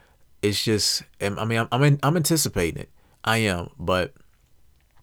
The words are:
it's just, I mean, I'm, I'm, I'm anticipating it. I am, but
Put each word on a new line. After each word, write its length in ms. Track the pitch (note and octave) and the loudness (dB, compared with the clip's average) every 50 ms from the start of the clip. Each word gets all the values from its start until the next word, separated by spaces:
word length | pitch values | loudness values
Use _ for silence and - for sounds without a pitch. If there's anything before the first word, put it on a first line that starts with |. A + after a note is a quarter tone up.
| - _ _ _ - _ - - | -20 _ _ _ -20 _ -14 -4
it's 220 | - G#2 G#2 - - | -2 -2 0 0 0
just, 400 | A#2 A2 G#2 - - - - - - - - | 0 0 0 0 0 -2 -4 -6 -10 -12 -6
I 260 | - G2+ G#2 - G#2+ | -6 -6 -4 -4 -4
mean, 140 | A2 A2+ A2+ | -2 0 -2
I'm, 80 | A#2 A2+ | -2 -2
I'm, 280 | - B2 C#3+ D3 C#3+ C#3+ | 0 2 4 4 4 4
I'm 160 | - C#3 D#3+ F3+ | 2 0 2 2
anticipating 680 | D3+ - E3 D#3 - A#2+ - G2+ F2 E2 C#2+ - - | 2 2 0 0 0 -2 -2 -2 -2 -2 -2 -6 -12
it. 60 | - _ _ _ _ _ _ - | -14 _ _ _ _ _ _ -4
I 140 | A2 A2+ A2+ | -2 0 2
am, 320 | A2+ G#2 F#2 F2 F2 - - - | 2 0 0 -2 -4 -8 -12 -8
but 360 | F2+ F2+ F#2 F#2 F2 - - - - - _ _ _ _ - - - - _ _ _ _ _ - | -2 0 0 0 0 -2 -6 -16 -20 -20 _ _ _ _ -20 -20 -20 -20 _ _ _ _ _ -16